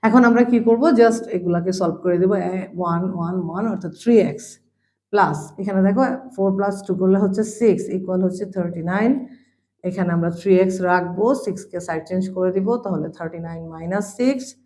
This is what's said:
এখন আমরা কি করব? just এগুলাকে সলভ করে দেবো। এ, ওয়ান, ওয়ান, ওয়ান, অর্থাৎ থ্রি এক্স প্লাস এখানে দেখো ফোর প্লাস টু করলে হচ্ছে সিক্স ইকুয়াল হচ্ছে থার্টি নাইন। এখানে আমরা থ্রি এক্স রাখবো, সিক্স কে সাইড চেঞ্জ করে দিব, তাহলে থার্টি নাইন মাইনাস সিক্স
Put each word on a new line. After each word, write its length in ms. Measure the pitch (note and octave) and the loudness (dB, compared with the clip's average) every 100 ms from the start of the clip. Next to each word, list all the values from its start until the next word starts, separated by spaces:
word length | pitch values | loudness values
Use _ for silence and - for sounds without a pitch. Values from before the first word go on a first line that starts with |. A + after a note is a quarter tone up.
| A3 | 6
এখন 160 | A#3+ A#3+ | 6 6
আমরা 140 | A#3 A#3+ | 6 4
কি 80 | A#3+ A3+ | 4 4
করব? 160 | A3+ D#4 A#3+ | 4 4 6
just 220 | A3+ A3+ - F3+ | 6 4 -4 -4
এগুলাকে 340 | F3 F3 F3 F#3 | 0 -2 -2 -2
সলভ 160 | F3 D#3 | -2 -2
করে 120 | F3+ F3 | 0 2
দেবো। 120 | F#3 G3+ F3 | 2 2 -2
এ, 40 | F#3 F#3 E3+ | -4 -8 -6
ওয়ান, 240 | F3 E3+ F#3+ F#3 | -4 -2 -2 -4
ওয়ান, 200 | E3 F#3 E3 | -4 -4 -6
ওয়ান, 180 | F3 A3 | -4 -4
অর্থাৎ 200 | F#3+ E3+ - | -4 -8 -6
থ্রি 120 | A#3 A3+ - | 4 4 4
এক্স 160 | - - - _ _ _ _ _ | -4 -14 -20 _ _ _ _ _
প্লাস 260 | G#3 E3 D3 - - | 0 0 0 -10 -8
এখানে 200 | G3 F#3+ G3 | -4 2 2
দেখো 160 | G3+ C4 C4 - | 2 0 -2 -10
ফোর 160 | - G3 F#3+ | -2 -2 0
প্লাস 160 | G3+ G3 - | -2 -4 -6
টু 60 | F#3 | 0
করলে 180 | F#3 G3 | 2 4
হচ্ছে 180 | G3+ G3 G#3+ - | 2 0 -4 2
সিক্স 240 | A#3 F#3 - F#3 | 2 2 -2 -6
ইকুয়াল 240 | F#3 F#3 F#3 | -4 0 0
হচ্ছে 180 | F#3 G3 | -2 -8
থার্টি 280 | F#3+ F3 E3+ E3 | -6 -6 -6 -4
নাইন। 200 | F#3+ A3+ C#4 - - _ _ _ _ | 0 2 0 -4 -18 _ _ _ _
এখানে 260 | F3+ F#3 F3 E3+ | -8 -2 0 0
আমরা 140 | E3 E3+ | -2 -2
থ্রি 120 | G3 F#3 | 2 4
এক্স 120 | F#3+ F#3 F3+ | 4 0 0
রাখবো, 340 | F3+ F3 F3 A3 C4 | 0 0 -2 0 0
সিক্স 180 | - F#3+ - | -2 -8 -10
কে 80 | F3+ F3 | -10 -6
সাইড 160 | D#3+ D#3 | -8 -4
চেঞ্জ 160 | F#3 F#3+ F#3 | -4 -4 -2
করে 140 | F#3 F#3+ | -2 0
দিব, 120 | F#3+ G#3+ | -2 -2
তাহলে 220 | G3 F#3 D#3+ - | -4 -6 -6 -8
থার্টি 240 | E3 E3+ E3 | -12 -10 -12
নাইন 160 | E3 E3 | -12 -12
মাইনাস 320 | D#3+ E3 G3 G3 - | -12 -6 -4 -6 -2
সিক্স 260 | B3 C4+ - - | -2 -2 -8 -18